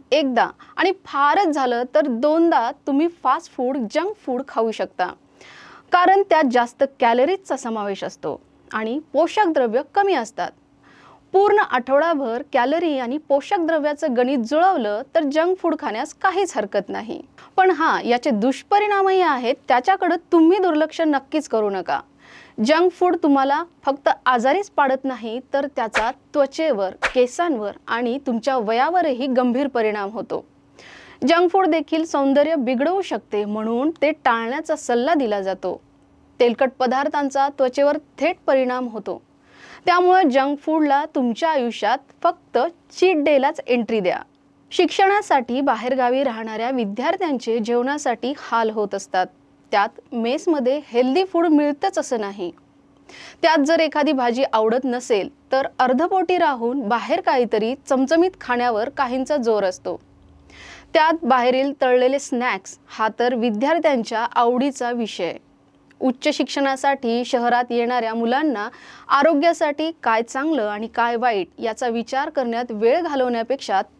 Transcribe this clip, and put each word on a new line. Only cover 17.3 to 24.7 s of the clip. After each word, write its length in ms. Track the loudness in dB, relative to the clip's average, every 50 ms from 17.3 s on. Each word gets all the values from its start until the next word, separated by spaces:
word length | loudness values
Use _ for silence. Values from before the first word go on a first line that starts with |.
| _ -20 -16 -4 0
पण 140 | 2 4 4
हां, 300 | 4 2 2 0 0 0
याचे 280 | 0 0 0 0 2 0
दुष्परिणामही 920 | 0 2 0 0 0 -2 -2 0 2 2 2 2 0 2 2 2 2 2
आहेत, 340 | 2 2 0 0 0 -2 -2 -2 _ 0
त्याच्याकडं 480 | 2 2 2 2 0 0 0 0 -2 -2 -2 2
तुम्ही 260 | 4 6 6 6 4 4
दुर्लक्ष 420 | 2 2 2 0 0 -2 -2 -2
नक्कीच 460 | 0 0 0 -2 -2 -4 -4 -4 -4 -2
करू 220 | -2 -2 0 -2
नका. 300 | -2 -4 -4 -4 -6 -6 -6 _ _ _ _ -20 -20 -20 -20 -12 -6 -2
जंक 340 | 2 2 4 4 4 2
फूड 240 | 2 2 0 0 0
तुम्हाला 460 | 2 2 2 4 4 2 2 0 -2 -4 -8 _ _ -4
फक्त 240 | -4 -4 0 0 -2 0 0 0
आजारीच 440 | 0 2 2 2 2 2 0 -2 -4